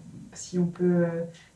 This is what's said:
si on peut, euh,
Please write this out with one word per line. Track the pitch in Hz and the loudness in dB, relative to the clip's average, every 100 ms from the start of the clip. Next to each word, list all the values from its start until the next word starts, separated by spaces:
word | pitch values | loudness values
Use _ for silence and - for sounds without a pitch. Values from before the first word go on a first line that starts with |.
| - - - | -16 -18 -16
si | - - 180 | -16 -4 0
on | 175 | 0
peut, | - 180 175 | 2 2 4
euh, | 170 165 170 - - | 2 0 -6 -10 -20